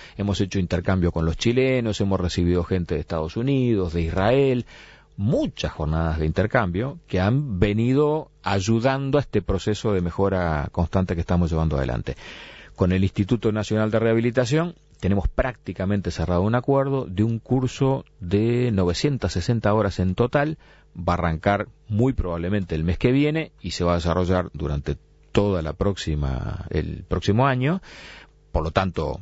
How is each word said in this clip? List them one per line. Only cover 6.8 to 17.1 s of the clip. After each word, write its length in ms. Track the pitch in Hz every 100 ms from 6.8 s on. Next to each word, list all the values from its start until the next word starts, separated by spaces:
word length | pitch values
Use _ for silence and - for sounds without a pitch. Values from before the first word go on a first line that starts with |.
| 127 170 -
que 120 | 95
han 400 | 95 131 147 95
venido 720 | 101 107 117 131 147 156 143 _
ayudando 800 | - 98 95 113 123 135 139 143
a 20 |
este 220 | - 107
proceso 500 | 90 98 - 104 113
de 80 | 98
mejora 640 | 87 85 98 92 87 78 71
constante 420 | - 87 98 92
que 80 | 85
estamos 300 | 82 87 85
llevando 260 | 80 80 71
adelante. 380 | 64 60 55 - - - - - - -
Con 160 | 92
el 120 | 92
Instituto 480 | 95 - 98 120 113
Nacional 400 | 107 104 107 110
de 80 | 110
Rehabilitación 760 | 113 113 120 120 120 151 175 - _ -
tenemos 280 | 92 101 -
prácticamente 840 | - 127 120 - 90 95 101 87
cerrado 300 | 85 85 87
un 140 | 98 117
acuerdo 500 | 127 139 135 135
de 180 | -